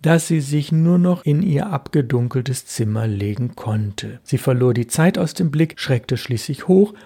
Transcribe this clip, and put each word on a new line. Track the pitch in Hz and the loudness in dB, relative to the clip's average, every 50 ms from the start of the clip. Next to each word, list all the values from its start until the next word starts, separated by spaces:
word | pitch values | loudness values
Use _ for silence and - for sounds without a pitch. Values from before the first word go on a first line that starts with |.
| - | 2
dass | 156 170 165 - | 2 4 4 2
sie | - 170 156 | 2 0 -2
sich | 139 139 147 151 143 - 160 | 0 0 -2 -2 0 0 0
nur | 160 160 170 180 175 | 2 4 4 4 4
noch | 175 180 175 175 - | 4 2 2 0 0
in | 151 147 151 | 0 0 2
ihr | 190 180 143 143 - 208 | 2 0 0 0 0 -2
abgedunkeltes | 170 135 - - - 147 131 117 135 120 120 120 - 131 120 131 127 - - | -4 -6 -6 -2 0 0 0 2 0 0 0 0 -2 -4 -4 -2 -6 -6 -8
Zimmer | - - - 113 107 107 110 113 | -12 -6 -4 -2 -2 0 -2 -2
legen | 110 104 98 101 104 104 - 123 123 - | -2 -2 -2 -2 -4 -2 -4 -4 -6 -6
konnte. | - - 113 107 107 104 101 98 - - 107 113 - _ | -8 -6 -4 -2 -2 -2 -4 -6 -8 -12 -12 -12 -14 _
Sie | - 139 - | -4 -4 -2
verlor | - 139 127 123 123 123 117 | 0 0 2 4 4 2 2
die | 120 117 - | 2 -2 -2
Zeit | - 160 160 185 - 180 | 0 2 4 4 4 2
aus | 175 156 - | -2 -2 -2
dem | - 175 151 139 | -2 -2 0 2
Blick, | 156 165 160 - | 0 0 0 -2
schreckte | - - 143 131 117 - - 127 | -10 -2 -2 -2 -2 0 -2 -6
schließlich | 117 - - 120 104 - - 139 - - | -6 -4 -6 -6 -6 -4 -6 -8 -8 0
hoch | - 185 190 208 208 - - - | 2 4 4 4 2 0 -16 -20